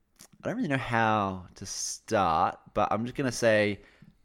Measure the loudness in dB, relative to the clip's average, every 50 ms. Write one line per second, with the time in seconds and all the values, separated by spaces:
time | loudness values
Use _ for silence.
0 | _ _ _ -20 -20 -20 _ -12 -8 -8 -6 -4 -2 -2 -2 -2 -2 -2 0 2
1 | 2 2 2 2 0 -2 -4 -6 -10 -16 -18 -16 -14 -12 -10 -8 -8 -8 -8 -10
2 | _ -2 2 2 4 4 4 2 2 0 -2 -6 -12 -8 -2 -2 0 0 0 -2
3 | -4 -4 -4 -4 -4 -2 -2 2 2 4 4 4 4 2 0 -4 -10 -18 -20 _
4 | -20 -20 -20 _ _